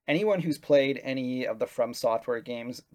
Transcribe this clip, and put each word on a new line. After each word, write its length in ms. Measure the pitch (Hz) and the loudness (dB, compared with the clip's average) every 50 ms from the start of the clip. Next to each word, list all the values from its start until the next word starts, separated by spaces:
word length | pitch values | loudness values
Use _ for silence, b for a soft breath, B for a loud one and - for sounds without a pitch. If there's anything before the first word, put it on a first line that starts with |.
| b | b
anyone 320 | - 147 170 208 214 202 180 | 0 0 2 2 2 2 2
who's 200 | 165 170 143 - | 0 -2 -2 -2
played 420 | - - 147 143 135 135 135 123 - | 2 4 6 6 6 4 0 -2 -4
any 440 | 131 131 135 127 127 127 127 127 | -4 -4 -2 -2 -2 -2 -2 -2
of 100 | 117 113 | -4 -4
the 100 | 113 120 | -4 -6
From 280 | - - - 120 113 117 | -6 -2 -2 -2 -2 -2
Software 460 | - - 117 113 113 - - 120 117 | -2 0 0 0 0 -2 -4 -6 -4
games, 420 | - - 120 117 117 123 120 - - _ - | -6 -8 -10 -10 -8 -10 -12 -12 -16 _ -8